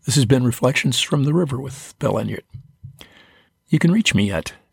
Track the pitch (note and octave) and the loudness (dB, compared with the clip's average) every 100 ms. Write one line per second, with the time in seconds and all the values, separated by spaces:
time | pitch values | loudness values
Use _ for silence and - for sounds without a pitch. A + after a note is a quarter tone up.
0 | - D3 A#2+ C3 B2 - B2+ C#3 - B2 | 0 0 4 4 2 2 0 2 -2 -2
1 | - D3+ C#3 D#3+ E3 B2+ C3+ C3+ - - | -2 0 0 0 -2 -4 -8 -14 -18 -6
2 | G#2+ G2+ G#2+ G#2 - - - _ - - | -4 -2 -4 -8 -12 -20 -20 _ -20 -20
3 | - - _ _ _ _ _ D#3 E3+ G3+ | -20 -20 _ _ _ _ _ 2 4 4
4 | - A2 G2+ F2 - - _ | 2 2 0 -2 -6 -16 _